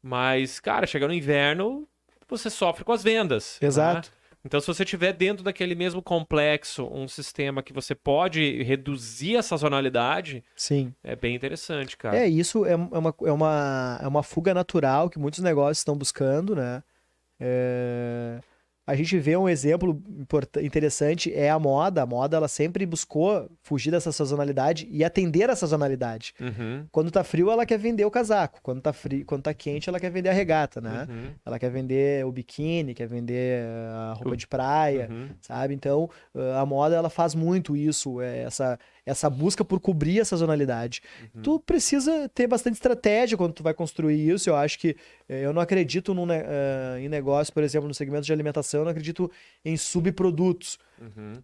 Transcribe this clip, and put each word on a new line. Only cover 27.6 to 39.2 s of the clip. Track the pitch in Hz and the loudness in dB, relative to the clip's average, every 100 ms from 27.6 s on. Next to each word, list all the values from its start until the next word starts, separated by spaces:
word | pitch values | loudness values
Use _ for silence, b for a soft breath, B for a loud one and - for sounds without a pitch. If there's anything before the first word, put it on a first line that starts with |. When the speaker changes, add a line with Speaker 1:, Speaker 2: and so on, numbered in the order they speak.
| 233 | 2
Speaker 2:
quer | 220 | 2
vender | 220 226 208 | 0 2 2
o | |
casaco. | 233 226 214 160 - | 2 2 2 2 -4
Quando | - 127 | -8 -4
tá | 151 | -2
fri-, | 143 147 139 | -4 -4 -6
quando | - 143 | -4 -4
tá | 139 | -2
quente, | 151 - 147 165 | -4 -6 -6 -4
ela | 180 | -4
quer | 180 | -4
vender | 175 185 | -2 2
a | |
regata, | 190 185 156 143 - | 2 4 2 2 -4
né? | 117 110 139 | -8 -8 -8
Speaker 1:
Uhum. | 117 123 151 | -10 -12 -12
Speaker 2:
Ela | - 117 | -10 -4
quer | 123 | -4
vender | 127 131 131 139 143 | -4 -2 2 2 2
o | 131 | -2
biquíni, | 127 117 - 151 170 147 | -6 -12 -6 -2 -2 -2
quer | 120 117 | -6 -8
vender | 120 120 123 127 123 117 117 113 | -6 -4 -2 0 -2 -4 -8 -8
a | 113 113 | -8 -8
roupa | 110 123 | -6 -6
Speaker 1:
O | 123 | -6
Speaker 2:
de | - | -4
praia, | 131 131 147 151 139 117 | -4 0 2 2 0 -4
Speaker 1:
Uhum. | 113 135 160 | -8 -12 -16
Speaker 2:
sabe? | - 123 135 | -12 -6 -4
Então, | 139 139 143 165 B B - 131 131 | -4 0 0 0 B B -6 -4 -2
a | |
moda, | 139 139 151 165 | 0 2 2 2
ela | 165 | 0
faz | - 170 | 0 0
muito | 160 160 185 180 147 | 2 2 0 0 0
isso, | 151 151 143 123 | 0 0 -4 -6
é, | 123 123 | -6 -6
essa, | 123 - 131 123 b b | -8 -2 -2 -2 b b
essa | - 135 | -6 -2